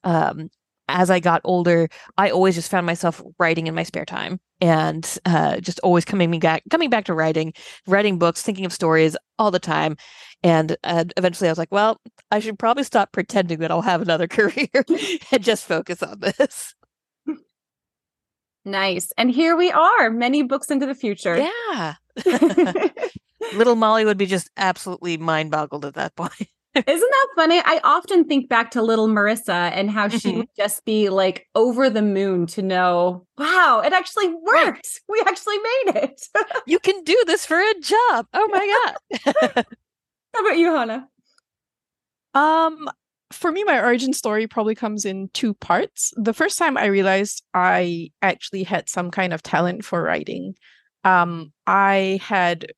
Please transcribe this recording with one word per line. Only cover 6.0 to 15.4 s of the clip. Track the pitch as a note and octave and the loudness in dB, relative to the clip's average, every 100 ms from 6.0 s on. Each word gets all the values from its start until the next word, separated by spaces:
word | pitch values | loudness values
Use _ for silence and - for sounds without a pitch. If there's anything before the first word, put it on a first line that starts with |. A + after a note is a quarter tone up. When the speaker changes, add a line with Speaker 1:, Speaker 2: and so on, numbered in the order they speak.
| - | 2
Speaker 1:
coming | G3 E3+ | 0 0
me | E3 | 2
back, | E3+ D#3+ - | 0 0 -2
coming | E4 D4+ | -2 0
back | A3+ G3+ | 0 -2
to | |
writing, | D#3+ D#3+ D#3+ D#3+ - - - - | 0 0 0 -4 -10 -20 -18 0
writing | G3 G#3 F3+ | 2 2 2
books, | E3+ - | 0 0
thinking | - F#3+ F#3 | -6 -4 -6
of | |
stories | - E3 D#3+ D#3+ D#3 _ - | -2 2 4 2 0 _ -2
all | G#3+ | 0
the | F3+ | 0
time. | - D#3 D#3 D3+ - - - - | -2 -2 -2 -6 -16 -20 -20 0
And, | F3 D#3+ D#3 - | 2 4 2 -4
uh, | - E3+ E3 - | -2 -2 -2 0
eventually | F3+ E3+ F3+ | -2 0 -2
I | |
was | D#3+ | -2
like, | D#3+ | -2
"Well, | G3+ G#3+ A3 - _ _ | 0 0 -2 -10 _ _
I | G#3+ | -4
should | A3 G3+ | -4 -2
probably | A3+ C4 | 0 0
stop | C4+ A#3 G3 | 0 0 0
pretending | - F3+ G#3 F3+ D#3+ | -4 -2 -2 -2 -4
that | E3 | -2
I'll | E3+ | -2
have | G3+ E3+ | 0 0
another | F3 D#3+ E3+ | 0 0 0
<laughs> | |
career | - G3+ B3 D4 D4 - E4 - E4+ - | 0 0 0 0 0 0 -2 -2 -6 -2
and | C4 | -2